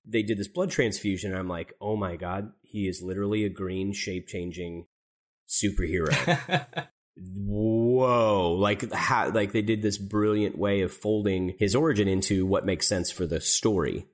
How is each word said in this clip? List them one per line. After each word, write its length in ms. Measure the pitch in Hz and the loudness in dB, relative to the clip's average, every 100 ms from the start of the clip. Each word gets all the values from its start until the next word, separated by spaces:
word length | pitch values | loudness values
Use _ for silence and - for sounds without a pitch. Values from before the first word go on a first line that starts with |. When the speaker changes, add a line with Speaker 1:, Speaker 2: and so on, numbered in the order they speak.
| - | -4
Speaker 1:
They 160 | 113 | -2
did 160 | 107 104 | 0 -2
this 100 | 101 | -2
blood 220 | - 185 | -2 -2
transfusion, 600 | - 120 - 104 92 101 | 0 0 0 -2 -2 -4
and 60 | 92 | -4
I'm 100 | 92 | -4
like, 260 | 85 82 - | -6 -8 -8
"Oh 140 | 104 107 | -4 -2
my 200 | 95 85 | -2 -4
God, 360 | 87 95 104 - | -6 -6 -8 -14
he 260 | _ 107 95 | _ -4 -4
is 140 | 85 | -4
literally 420 | 90 95 101 107 | -6 -4 -2 0
a 60 | 101 | -2
green 420 | 90 92 92 95 | -4 -6 -4 -4
shape-changing 920 | 98 - 90 - 90 87 87 87 85 - _ _ _ _ _ - | -4 -6 -8 -8 -8 -8 -8 -8 -10 -14 _ _ _ _ _ -8
superhero." 640 | - 104 - 80 87 78 - | -2 0 0 0 0 2 0
Speaker 2:
<laughs> 680 | - 135 - 180 - - - _ _ - | 2 -2 0 -2 -2 -10 -12 _ _ -18
Speaker 1:
Whoa! 1400 | 92 98 101 104 110 113 117 127 127 120 110 101 87 87 | -14 -8 -4 0 2 4 4 4 4 4 4 4 4 4
Like, 320 | 104 101 113 | 2 2 -2
ha-, 380 | - - 123 - | -4 0 2 2
like, 180 | 107 104 | 2 0
they 100 | 113 | 0
did 200 | 104 107 | 0 0
this 160 | 107 98 | 0 -2
brilliant 580 | 101 104 107 104 104 - | -2 0 2 2 0 0
way 220 | 101 101 | 0 0
of 120 | 92 | 0
folding 600 | - 107 107 101 95 92 90 | -2 -2 0 0 0 -2 0
his 160 | 101 | 2
origin 340 | 120 160 104 98 | 4 4 2 2
into 380 | 95 - 98 92 | 2 2 2 2
what 200 | 98 - | 2 0
makes 200 | 90 - | 0 0
sense 220 | 92 85 | 2 0
for 160 | - 87 | -2 -2
the 140 | 80 | -2
story, 680 | - - 113 98 69 50 - | 0 0 2 2 0 -2 -8